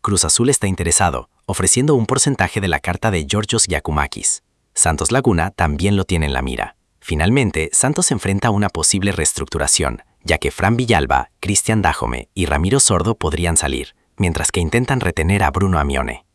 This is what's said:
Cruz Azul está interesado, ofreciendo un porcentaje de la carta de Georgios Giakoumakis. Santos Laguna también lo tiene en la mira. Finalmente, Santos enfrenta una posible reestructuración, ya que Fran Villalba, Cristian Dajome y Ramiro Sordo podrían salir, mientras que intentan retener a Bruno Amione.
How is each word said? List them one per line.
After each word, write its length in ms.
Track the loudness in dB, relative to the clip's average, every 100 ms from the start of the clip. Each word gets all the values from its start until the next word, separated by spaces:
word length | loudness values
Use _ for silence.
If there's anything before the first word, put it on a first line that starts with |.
Cruz 240 | 0 0 0
Azul 240 | 2 2
está 160 | 2 0
interesado, 640 | -2 0 2 0 -2 -10 _ -8
ofreciendo 480 | -2 0 2 4
un 140 | 2 2
porcentaje 520 | 0 0 0 0 0
de 100 | -2
la 100 | -2
carta 320 | -2 -2 0
de 160 | 0 0
Georgios 380 | -2 0 -2 0
Giakoumakis. 720 | -2 -2 -2 -2 -4 -6 -6 _ _ _ -2
Santos 360 | 0 0 0
Laguna 400 | 2 2 2 0
también 440 | 0 -2 0 0 0
lo 80 |
tiene 220 | 0 0 0
en 80 |
la 80 | -2
mira. 360 | -4 -6 -8 _ _ _
Finalmente, 720 | -4 0 2 4 2 0 -2
Santos 360 | 0 0 0 0
enfrenta 400 | 0 0 0 2
una 200 | 2 0
posible 420 | 0 -2 0 0
reestructuración, 880 | 0 -2 -2 -6 -4 -2 0 -2 -4 _ _
ya 160 | -2 0
que 100 | -2
Fran 280 | 0 0 2
Villalba, 520 | 2 2 4 0 -2 _
Cristian 440 | -2 -2 0 2
Dajome 460 | 0 0 -4 -6 -8
y 140 | -4 -2
Ramiro 320 | 0 2 2
Sordo 340 | 4 2 0
podrían 420 | 0 -2 -2 0 0
salir, 380 | 0 -4 -8 _ _ _
mientras 340 | -2 0 -2
que 100 | -2
intentan 380 | 0 0 0 0
retener 440 | 0 0 2 2
a 80 | 2
Bruno 260 | 2 0 2
Amione. 480 | 0 -2 -4 -8 _